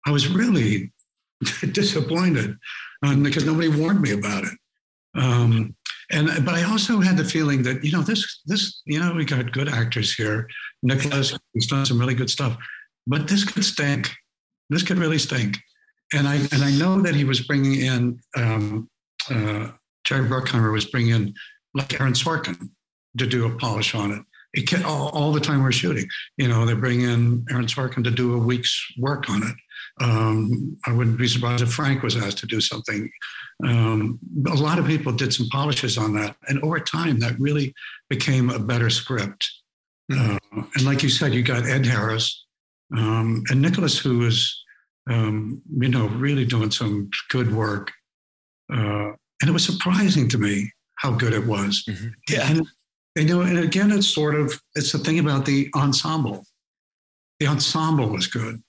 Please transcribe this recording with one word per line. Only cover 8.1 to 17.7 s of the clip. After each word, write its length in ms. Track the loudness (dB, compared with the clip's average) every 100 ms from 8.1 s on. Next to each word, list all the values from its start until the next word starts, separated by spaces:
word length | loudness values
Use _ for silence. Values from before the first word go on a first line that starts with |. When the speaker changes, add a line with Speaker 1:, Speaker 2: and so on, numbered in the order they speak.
| 0 -2 -8 -4
Speaker 1:
this, 360 | -2 -2 -6 -4
you 140 | -2
know, 140 | 0
we 100 | 0
got 300 | 0 0 -2
good 160 | -2 -2
actors 440 | 0 0 0 -2
here. 340 | -2 -2 -2 -6 -12 -16 _
Nicholas, 540 | -2 0 0 0 -2 -4 _
he's 140 | -4 -2
done 180 | 0 0
some 140 | 0
really 160 | 0 0
good 140 | -2
stuff, 280 | -2 -2 -4 -10 -18 -20 _ -4
but 200 | -2 0
this 160 | 0 0
could 180 | 0
stink. 480 | -2 0 -2 0 -4 -8 _ _ _ _ _
This 140 | -2
could 140 | 0 0
really 220 | 2 0
stink. 380 | 0 -2 -2 -4 _ _ _ _ _
And 140 | 0 2
I, 80 | 2 2
and 120 | 2
I 80 | 4
know 280 | 4 4 4
that 140 | 4 2
he 80 |
was 160 | 2 0
bringing 380 | 0 2 2